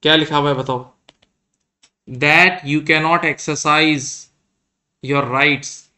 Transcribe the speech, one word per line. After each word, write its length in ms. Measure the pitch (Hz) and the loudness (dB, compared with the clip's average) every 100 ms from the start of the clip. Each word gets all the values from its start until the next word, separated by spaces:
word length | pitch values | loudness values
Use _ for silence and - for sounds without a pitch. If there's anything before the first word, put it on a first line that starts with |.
क्या 140 | 151 156 | 4 2
लिखा 220 | 151 151 | 2 0
हुआ 120 | 143 | 0
है 60 | 135 | -2
बताओ? 360 | 131 127 127 _ _ _ _ _ _ _ _ _ _ _ - | -4 -6 -8 _ _ _ _ _ _ _ _ _ _ _ -16
That 540 | 127 147 160 180 185 139 | -2 2 4 4 2 -2
you 160 | 151 147 | -4 0
cannot 360 | 156 160 170 170 | 0 2 0 0
exercise 840 | 143 - 147 156 151 156 151 127 - - _ _ _ _ _ _ _ | -4 -6 -4 0 2 2 0 -4 -14 -18 _ _ _ _ _ _ _
your 200 | 131 143 131 | -4 -2 -2
rights 640 | 131 143 139 139 - _ | 0 0 0 -6 -18 _